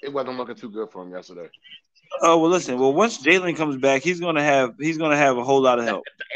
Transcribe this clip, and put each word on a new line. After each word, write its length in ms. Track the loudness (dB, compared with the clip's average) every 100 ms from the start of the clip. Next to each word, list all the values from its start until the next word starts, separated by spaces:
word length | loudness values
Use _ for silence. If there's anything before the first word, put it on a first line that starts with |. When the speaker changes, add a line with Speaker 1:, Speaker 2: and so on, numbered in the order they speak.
Speaker 1:
it 100 | -10
wasn't 240 | -6 -6 -8
looking 180 | -10
too 160 | -12 -12
good 200 | -10 -10
for 120 | -12
him 80 | -14
yesterday. 380 | -14 -16 -18 -18 _ -20 -20 _ _ -12 0
Speaker 2:
Oh, 180 | 4 4
well, 120 | 4
listen. 280 | 2 0 0
Well, 140 | 2
once 300 | 4 2 0
Jalen 340 | 2 2 2 -4
comes 200 | -4 0
back, 260 | 2 2
he's 180 | 0 -2
gonna 220 | -2 0
have, 320 | 2 2 2 -2
he's 200 | -6 -2
gonna 180 | 0 2
have 220 | 2 2
a 60 |
whole 180 | 2 2
lot 160 | 4 2
of 60 |
help. 200 | 0 -4 -8 -16 -12